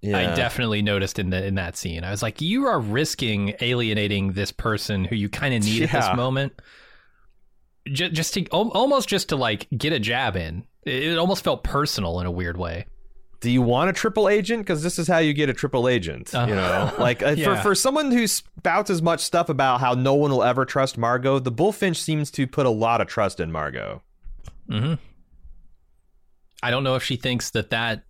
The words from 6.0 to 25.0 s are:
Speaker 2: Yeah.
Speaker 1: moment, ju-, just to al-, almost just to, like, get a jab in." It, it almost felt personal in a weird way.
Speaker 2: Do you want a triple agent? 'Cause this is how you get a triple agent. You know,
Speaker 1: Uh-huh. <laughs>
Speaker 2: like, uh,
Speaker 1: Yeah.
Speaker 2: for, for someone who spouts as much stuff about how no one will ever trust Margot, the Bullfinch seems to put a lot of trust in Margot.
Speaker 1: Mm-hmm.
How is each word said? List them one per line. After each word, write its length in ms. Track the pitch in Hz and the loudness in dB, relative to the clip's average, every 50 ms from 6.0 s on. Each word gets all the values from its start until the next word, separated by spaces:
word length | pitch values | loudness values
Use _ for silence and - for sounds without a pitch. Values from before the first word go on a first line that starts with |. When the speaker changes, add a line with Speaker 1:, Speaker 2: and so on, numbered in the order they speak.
| 123 | 2
Speaker 2:
Yeah. 80 | 101 92 | 2 2
Speaker 1:
moment, 380 | 117 120 131 131 135 139 135 - - - - - - - - - - _ _ _ _ - - - _ _ _ _ _ _ _ _ _ _ 127 | 2 0 0 0 -2 -2 -4 -6 -12 -20 -20 -20 -20 -20 -20 -20 -20 _ _ _ _ -20 -20 -20 _ _ _ _ _ _ _ _ _ _ -6
ju-, 200 | 139 135 175 - | -4 -2 -2 -2
just 240 | 165 156 165 - - | 0 -2 -2 -2 -2
to 120 | 202 180 - - | -4 -4 0 0
al-, 180 | 170 208 226 | 0 0 2
almost 380 | - 185 233 277 285 269 226 - | 2 2 4 4 4 2 2 2
just 220 | - 190 - - | 0 -2 0 0
to, 60 | - | -2
like, 300 | 139 127 117 110 107 - - - | 0 2 0 0 -2 -4 -6 -6
get 160 | 113 - 151 165 | -2 0 0 0
a 60 | 135 | 0
jab 380 | 107 104 117 123 135 117 92 | 0 0 0 0 0 0 -2
in." 280 | 92 85 80 78 90 - - _ _ _ | -2 -4 -4 -8 -10 -10 -12 _ _ _
It, 180 | - 131 127 143 156 170 | -4 -4 -2 -2 0 0
it 60 | 165 | 2
almost 240 | 170 180 196 180 - | 2 2 0 0 2
felt 220 | 180 147 113 - | 0 0 0 -2
personal 560 | - - 139 147 147 - - 101 85 85 90 | -4 -2 0 0 0 -2 -2 -2 -2 -2 -2
in 60 | 90 | -2
a 40 | 90 | -2
weird 260 | 87 87 90 85 85 87 | -2 -2 -4 -4 -4 -4
way. 280 | 90 85 82 85 90 - - - - - - - - - - - | -6 -6 -6 -8 -10 -12 -16 -18 -18 -20 -20 -20 -20 -20 -18 -6
Speaker 2:
Do 100 | - 120 | -2 2
you 100 | 123 127 127 | 2 4 4
want 280 | 117 120 127 156 185 | 4 4 2 2 2
a 20 | 185 | 0
triple 340 | - - 226 208 220 208 196 | 0 -2 0 2 4 4 4
agent? 380 | 208 214 202 185 233 226 202 | 4 2 2 0 -2 -4 -2
'Cause 160 | - 185 151 151 | -2 -2 -2 -2
this 160 | 175 - - | -4 -2 -2
is 80 | 170 156 | 0 2
how 100 | 180 165 | 4 4
you 140 | 165 156 147 | 4 4 2
get 140 | 143 151 139 | 2 2 0
a 40 | 127 | 0
triple 320 | - - 139 - 131 120 127 | 0 -2 -2 0 2 2 4
agent. 420 | 127 120 90 82 73 60 - - - | 2 2 0 -2 -8 -8 -10 -6 -2
You 140 | 127 123 | 0 0
know, 160 | 117 107 98 92 90 87 92 101 - | 2 2 2 2 2 2 2 0 0
Speaker 1:
Uh-huh. 60 | - | 0
<laughs> 60 | - 123 | 0 0
Speaker 2:
like, 200 | 123 123 - - | 0 2 2 2
uh, 120 | 131 151 | 0 2
Speaker 1:
Yeah. 200 | 151 156 - 196 | 2 2 2 2
Speaker 2:
for, 60 | - - 208 | 2 2 2
for 40 | 196 | 2
someone 360 | 180 - 262 269 302 302 277 | 2 2 2 2 2 0 2
who 160 | 247 240 233 | 2 2 2
spouts 640 | 202 - - - - _ - - 180 165 190 208 - | 2 -2 -4 -6 -10 _ -4 -2 0 2 2 2 0
as 100 | 196 170 160 | 0 0 2
much 180 | 170 165 156 | 2 2 0
stuff 280 | - - - 170 170 - | -2 0 0 0 2 2
about 300 | 156 131 139 135 127 123 | 0 2 4 4 4 4
how 120 | 135 127 123 | 4 2 2
no 200 | 127 127 135 135 | 2 4 4 4
one 160 | 143 147 147 | 4 4 4
will 120 | 135 127 104 | 4 4 4
ever 200 | 120 123 127 131 | 4 4 2 0
trust 300 | 123 - 143 135 131 - - | 0 2 0 0 0 0 -2
Margot, 400 | 117 117 120 123 123 135 135 139 | 0 0 0 2 2 2 2 2
the 120 | 127 127 | 0 -2
Bullfinch 460 | 117 113 160 202 208 - - 190 170 - | -2 2 0 0 2 0 -2 -2 -2 -2
seems 320 | - - 156 151 147 - - | -2 -2 -2 -2 -2 -4 -2
to 140 | - 143 | -2 -2
put 180 | - - - 143 | -2 0 0 2
a 40 | 127 | 2
lot 300 | 113 110 110 113 117 113 101 | 2 2 2 2 2 2 0
of 40 | |
trust 340 | - - - 107 95 - - | 0 0 0 0 0 0 -2
in 100 | 87 80 82 | -6 -4 -4
Margot. 500 | 78 76 71 65 62 53 50 50 - _ _ _ _ _ - - - - - - - - - | -4 -4 -4 -6 -8 -8 -8 -10 -12 _ _ _ _ _ -14 -14 -14 -14 -16 -18 -18 -12 -6
Speaker 1:
Mm-hmm. 240 | - 104 113 151 165 143 | -4 -2 -2 -2 -2 -4